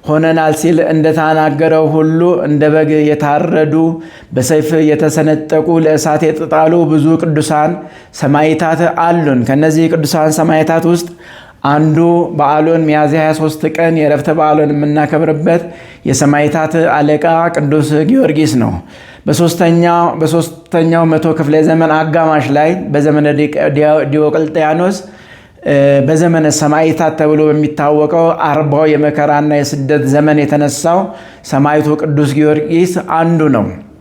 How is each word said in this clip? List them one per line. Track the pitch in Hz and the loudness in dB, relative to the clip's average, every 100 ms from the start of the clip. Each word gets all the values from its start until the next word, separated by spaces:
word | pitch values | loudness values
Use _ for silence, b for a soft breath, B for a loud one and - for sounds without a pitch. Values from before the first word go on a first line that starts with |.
ሆነናል | - 151 160 160 156 | -2 0 2 0 0
ሲል | 156 165 160 160 | 0 0 0 2
እንደተናገረው | 160 160 160 156 156 156 143 160 160 156 | 0 0 0 0 0 0 0 0 2 2
ሁሉ | 156 156 160 175 175 | 0 0 2 0 0
እንደ | 147 147 151 | 0 0 2
በግ | 156 151 156 | 2 2 2
የታረዱ፣ | 151 147 147 147 160 156 151 156 165 165 B B B | 0 0 0 0 0 0 0 0 0 -4 B B B
በሰይፍ | 131 127 156 151 160 | -4 0 0 0 0
የተሰነጠቁ፣ | 151 151 156 156 151 151 - 160 156 165 | 0 2 0 0 0 -2 0 -2 2 2
ለእሳት | 156 151 165 151 | 2 0 0 0
የተጣሉ | 160 156 156 156 160 170 156 | 0 -2 -2 0 2 2 2
ብዙ | 156 151 165 | 2 2 0
ቅዱሳን | 170 151 151 151 156 180 B B B | 0 -2 -2 -2 -2 -4 B B B
ሰማዕታት | - 143 143 156 160 165 160 170 - | -6 -2 0 0 0 -2 0 -2 0
አሉን። | 165 170 151 127 | 0 0 0 0
ከነዚህ | 117 139 156 156 165 | 0 0 2 2 0
ቅዱሳን | 165 143 170 156 | 0 -2 0 0
ሰማዕታት | 156 165 160 160 165 165 | 0 0 2 2 0 0
ውስጥ | 170 - B B B B B | -2 -4 B B B B B
አንዱ | 139 147 156 156 170 170 165 | -2 2 2 2 2 2 -2
በዓሉን | 147 143 151 160 165 | -2 0 2 0 0
ሚያዝያ | 156 151 147 160 | 0 0 0 0
ሃያ | 156 | 0
ሦስት | 156 156 156 156 | 0 -4 -4 -6
ቀን | 156 165 165 | -2 0 0
የዕረፍተ | 151 147 165 | 0 0 0
በዓሉን | 160 151 151 147 | 0 0 0 0
የምናከብርበት | 147 147 151 147 156 160 151 170 170 - B B B | -2 -2 -2 -2 -2 -2 -2 0 -2 -4 B B B
የሰማዕታት | - 135 143 147 147 160 160 165 165 | -4 0 0 2 0 -2 -2 0 0
አለቃ | 151 151 151 165 165 170 | 0 0 0 0 0 0
ቅዱስ | 165 147 156 143 151 | -2 0 0 0 0
ጊዮርጊስ | 160 269 240 151 147 | 2 2 2 0 0
ነው። | 123 110 92 B B B B | 0 -2 -4 B B B B
በሦስተኛው፣ | - 135 170 170 170 170 175 170 170 147 | -4 0 0 0 0 2 2 2 0 -2
በሦስተኛው | 156 165 156 - - 170 160 165 165 | -2 -2 -4 -10 -6 -2 0 2 2
መቶ | 156 165 | 0 0
ክፍለ | 156 143 156 | -2 0 2
ዘመን | 160 160 160 | 2 2 0
አጋማሽ | 156 160 165 160 151 127 | 0 0 0 0 0 0
ላይ | 143 156 185 - | 0 0 -2 -2
በዘመነ | 143 147 151 147 | 0 0 2 0
ዲቅ-፣ | 147 147 143 151 | 0 -2 -2 -2
ዲዮ-፣ | 143 151 151 143 | 0 2 2 0
ዲዮቅልጥያኖስ፣ | 151 151 165 156 160 156 156 190 202 - B B B B - | 0 0 0 -2 -2 0 0 -2 -4 -12 B B B B -10
እ፣ | - 143 139 139 | -2 2 2 2
በዘመነ | 131 160 170 165 156 | 2 2 2 2 0
ሰማዕታት | - 147 151 160 160 160 | 0 0 2 0 0 -2
ተብሎ | 156 151 151 | 0 0 2
በሚታወቀው | 151 151 151 151 147 151 151 170 165 160 | 2 0 -2 -2 0 0 0 2 0 0
አርባው | 160 147 147 143 156 | -2 0 0 0 2
የመከራና | 147 151 151 147 147 151 | 2 0 0 0 0 0
የስደት | 147 143 147 135 147 131 | 0 -2 -4 -2 0 2
ዘመን | 143 151 151 | 2 2 2
የተነሳው | 139 147 143 135 165 175 196 B B B | 0 0 -2 -2 -2 0 -2 B B B
ሰማዕቱ | - 135 147 151 151 151 | -6 0 0 0 0 -2
ቅዱስ | 160 147 143 | -2 0 0
ጊዮርጊስ | 147 151 151 151 165 180 180 - | 2 0 0 0 0 0 -2 -4
አንዱ | 160 165 165 156 | -2 0 2 2
ነው። | 117 92 90 - - | 0 -2 -8 -18 -20